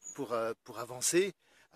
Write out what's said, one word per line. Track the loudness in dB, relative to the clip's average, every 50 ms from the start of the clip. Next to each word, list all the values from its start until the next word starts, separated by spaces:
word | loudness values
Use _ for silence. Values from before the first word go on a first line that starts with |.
| -8 -10 -8
pour, | -8 -4 -2
euh, | 0 0 0 0 -2 -6 _
pour | -10 -8 -8
avancer, | -8 -8 -6 -2 0 4 6 4 4 4 0 _ _ _ -20 -20 -20 _ -14